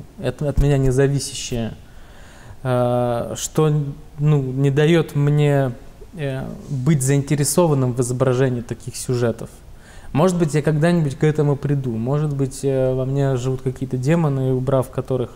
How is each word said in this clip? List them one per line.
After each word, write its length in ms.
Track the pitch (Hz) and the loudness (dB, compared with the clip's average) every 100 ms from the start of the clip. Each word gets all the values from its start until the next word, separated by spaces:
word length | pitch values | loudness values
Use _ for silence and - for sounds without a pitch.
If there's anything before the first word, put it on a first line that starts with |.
| - - | -14 -8
это 300 | 127 - 147 | -6 -4 -2
от 80 | 135 | 2
меня 180 | 143 139 | 4 4
независящее, 960 | 135 127 139 139 - - - 120 110 - - - - - - - - - | 4 4 2 2 -4 -8 -6 -4 -4 -8 -18 -20 -20 -20 -20 -20 -20 -8
э, 720 | 127 123 123 123 120 117 120 - | -2 0 2 2 0 -2 -4 -6
что, 360 | - - 156 151 139 143 - - | -4 0 2 2 -2 -8 -12 -2
ну, 240 | 147 147 | 2 2
не 280 | 131 131 139 | 2 0 2
дает 440 | 135 151 170 160 | 4 4 4 2
мне, 580 | 143 143 147 147 143 131 117 - - - 180 | 0 2 4 4 2 0 -4 -14 -20 -16 -8
э, 240 | 139 131 117 110 - | -6 -6 -8 -10 -8
быть 340 | 139 127 160 | -2 2 2
заинтересованным 920 | 131 143 135 147 139 - 175 139 127 | 4 2 2 0 0 2 2 4 0
в 60 | 120 | 0
изображении 600 | 120 127 131 123 131 120 | -2 0 2 2 2 0
таких 360 | 113 113 - - | -6 -10 -10 -8
сюжетов. 520 | - 123 120 110 - - - - - - - | -4 0 0 -2 -8 -16 -20 -20 -20 -20 -6
Может 240 | 131 185 175 | 0 2 2
быть, 160 | 165 | 0
я 60 | 151 | 0
когда-нибудь 540 | 139 151 170 175 147 - | 0 2 2 2 0 0
к 60 | |
этому 320 | 156 151 147 139 | 0 2 2 0
приду. 340 | 143 143 131 | 0 -2 -2
Может 420 | 110 117 147 151 | -4 -2 0 0
быть, 260 | 139 131 - | -2 -4 -2
э, 280 | 139 135 131 | -2 0 0
во 120 | 131 131 | 0 0
мне 300 | 139 139 131 | 0 0 0
живут 260 | 127 131 | -2 -4
какие-то 340 | 131 127 - 127 | -4 -4 -4 -2
демоны, 560 | 131 170 151 135 131 | 0 2 2 0 0
убрав 380 | 127 131 135 123 | 0 2 0 0
которых, 400 | - - 127 117 | -4 -4 -2 -4